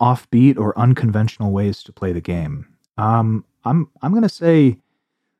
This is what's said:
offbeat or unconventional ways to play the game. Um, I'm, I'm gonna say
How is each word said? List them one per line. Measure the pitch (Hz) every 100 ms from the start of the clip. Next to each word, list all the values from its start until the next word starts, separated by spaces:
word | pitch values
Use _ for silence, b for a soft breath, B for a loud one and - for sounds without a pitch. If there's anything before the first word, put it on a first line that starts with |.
offbeat | 120 127 - 120 135 135
or | 107 101
unconventional | 120 127 113 104 110 - 107
ways | 98 101 95
to | -
play | - 95
the | 87
game. | 82 87 78 71 - _ _ -
Um, | 107 113 113 110 - _
I'm, | 117 165 151 _
I'm | 139
gonna | 220 220
say | - 170 160 139 107 _ _ _ _ _